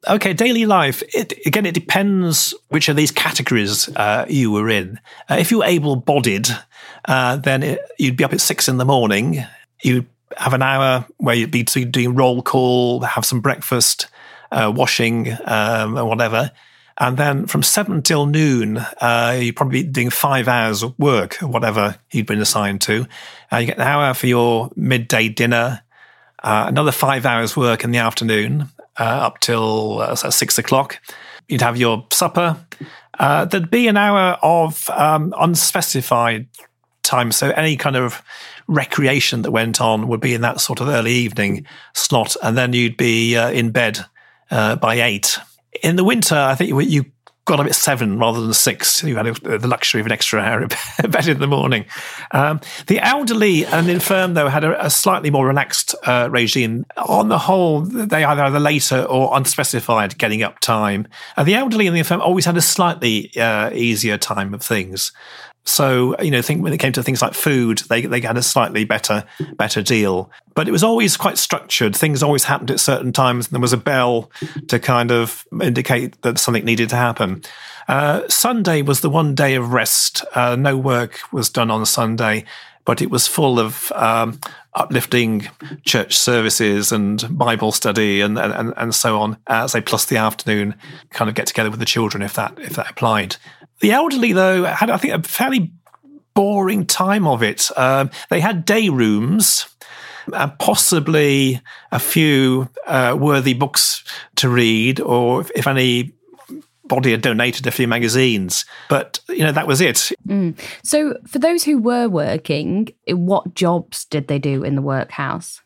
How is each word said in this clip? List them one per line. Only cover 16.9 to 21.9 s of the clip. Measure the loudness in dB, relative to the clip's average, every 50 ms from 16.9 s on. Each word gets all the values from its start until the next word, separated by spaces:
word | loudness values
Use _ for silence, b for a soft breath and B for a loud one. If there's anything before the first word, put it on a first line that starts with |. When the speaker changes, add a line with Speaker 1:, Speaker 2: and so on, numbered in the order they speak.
| b -2
Speaker 1:
And | 0 0 2
then | 2 0 0 0 -2 -2
from | -2 -2 0 0
seven | 2 0 0 0 0 -2 0 0
till | 2 2 2 2
noon, | 2 2 2 4 4 4 2 2 0 -2 -4
uh, | -6 -8 -8 -2 0 2 2 2 2 2 0 0
you'd | -2 -2 0
probably | 0 -2 0 0 -2 -2
be | -2
doing | -2 -2 -2 -2
five | 0 0 0 2 2 2 2 2
hours | 2 2 2 0 0 -2 -4
of | -6 -4 0
work, | 2 2 4 2 0 -2 -6
whatever | -8 -8 -4 -2 0 0 0 0 2 0 0